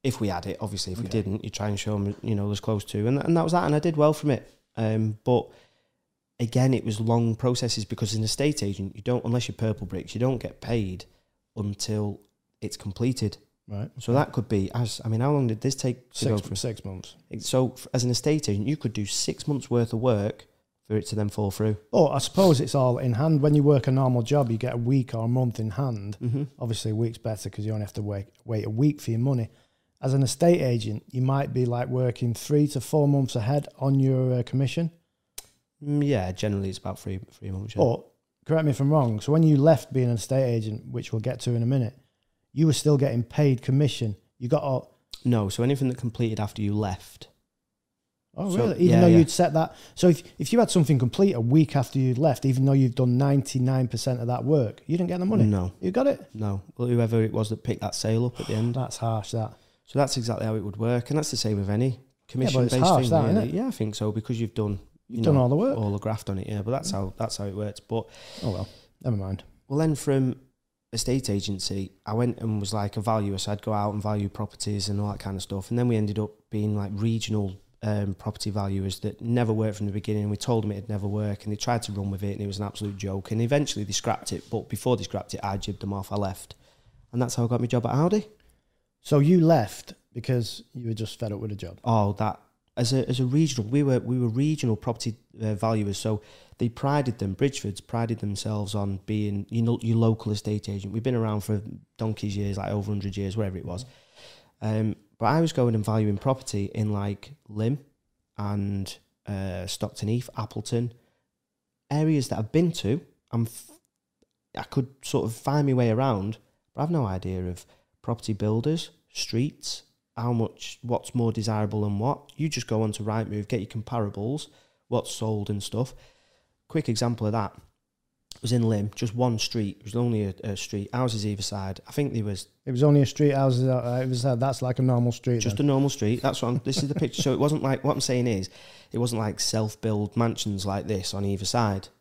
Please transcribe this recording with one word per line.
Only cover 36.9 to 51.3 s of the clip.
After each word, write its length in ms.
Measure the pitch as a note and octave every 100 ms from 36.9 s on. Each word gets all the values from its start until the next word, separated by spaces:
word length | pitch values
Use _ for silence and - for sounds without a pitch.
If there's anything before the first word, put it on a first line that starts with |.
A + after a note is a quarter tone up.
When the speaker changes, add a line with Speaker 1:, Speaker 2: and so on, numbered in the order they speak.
| F#2
Speaker 1:
three, 220 | G2 F#2+ G#2+
three 200 | - G2+
months. 260 | F#2+ G#2+ -
Yeah. 40 | C3
Speaker 2:
But 180 | - - _ _ _ -
correct 200 | D#3+ D3+
me 60 |
if 100 | B2+
I'm 80 | C#3
wrong. 300 | D#3 B2 G#2+
So 100 | -
when 120 | D#3
you 120 | D#3+ C#3+
left 380 | D3+ D3+ -
being 160 | C3 B2
an 60 | A#2
estate 280 | - C3+
agent, 440 | C3 A#2 A2 G#2+ C3+
which 220 | B2 A2+
we'll 80 | A2+
get 180 | A#2 -
to 140 | - A#2+
in 80 |
a 20 | A#2
minute, 320 | C3+ A2+ - _ _ _ _ _ C3+
you 120 | D#3+
were 60 |
still 240 | C3 D3+ C#3+
getting 260 | C#3 A#2
paid 400 | A2+ - D3 B2+
commission. 520 | - C3+ D3 - A2+ G2 _ _
You 100 | B2
got 140 | D3
all 380 | C#3+ C3 - _ _ - B2+
Speaker 1:
No, 240 | A#2 G2+
so 140 | -
anything 240 | A#2+ C#3 C3
that 100 | B2
completed 420 | B2 - A#2 G#2+
after 220 | G#2 -
you 140 | G#2 G#2
left. 520 | G2+ F#2 - - - _ _ _ _ _ _ _ _ _ _ -
Speaker 2:
Oh, 160 | G3
Speaker 1:
So, 60 | F#3
Speaker 2:
really? 180 | A3+ -
Even 100 | F3
Speaker 1:
yeah, 120 | E3
Speaker 2:
though 60 | F3
Speaker 1:
yeah. 100 | E3+
Speaker 2:
you'd 100 | D#3
set 220 | - E3+
that. 220 | D#3 D#3+ - - -
So 140 | F3+
if, 120 | E3 - -
if 120 | C3+
you 60 | A#3
had 100 | G#3+
something 280 | F3+ D3+ C#3
complete 340 | B2 - G3+